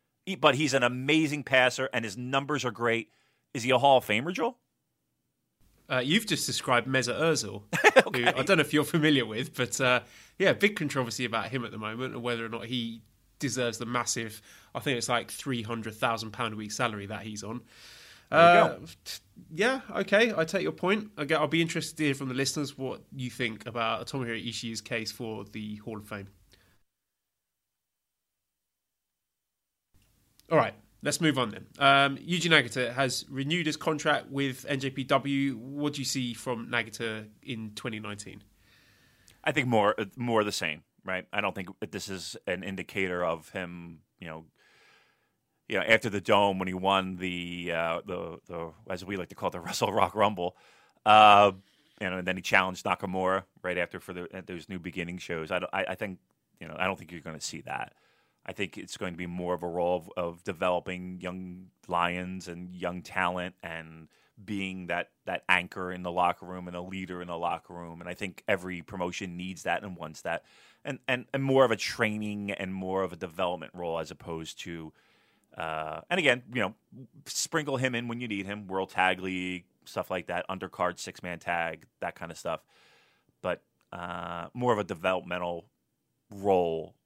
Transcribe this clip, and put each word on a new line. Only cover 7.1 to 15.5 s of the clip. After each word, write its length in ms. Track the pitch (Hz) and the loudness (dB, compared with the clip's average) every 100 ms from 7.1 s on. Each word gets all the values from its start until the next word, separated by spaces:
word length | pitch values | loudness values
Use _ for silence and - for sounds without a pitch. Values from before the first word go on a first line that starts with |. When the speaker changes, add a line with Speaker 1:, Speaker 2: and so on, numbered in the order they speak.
| 117 | 0
Speaker 2:
Ozil, 440 | 165 139 104 101 - 170 | 2 2 -2 -10 -4 4
Speaker 1:
<laughs> 240 | 427 269 - | 8 8 6
Okay. 140 | 131 | 2
Speaker 2:
who 60 | 120 | 2
I 160 | 131 | 2
don't 120 | 139 175 | 4 4
know 60 | |
if 120 | 143 | 4
you're 120 | 147 139 | 2 2
familiar 400 | 165 151 139 110 | 4 6 4 2
with, 280 | 107 131 | -4 -6
but, 280 | - 123 - | -2 -2 2
uh, 180 | 127 123 - - - - | 4 4 2 -16 -20 2
yeah, 140 | 185 | 2
big 240 | 123 202 208 | 4 2 2
controversy 480 | 147 139 117 - 123 | -2 0 -2 -2 -2
about 240 | 113 104 | -2 -2
him 160 | 131 113 | -4 -6
at 60 | |
the 60 | 107 | -6
moment 360 | 107 113 127 | -6 -6 -6
and 100 | 113 | -4
whether 220 | 120 117 113 | -4 -2 -4
or 40 | |
not 180 | 113 113 | -8 -4
he 340 | 127 117 113 - _ _ _ | -4 -4 -8 -18 _ _ _
deserves 400 | 139 117 120 113 | -4 0 -2 -2
the 60 | 120 | -2
massive, 560 | 123 120 120 113 104 - - - | -2 -2 -4 -6 -10 -20 -20 -12
I 60 | - | -6
think 180 | 147 120 | -2 -2
it's 120 | 117 | 0
like 200 | 120 - | -2 -2
three 320 | - 143 | -8 -4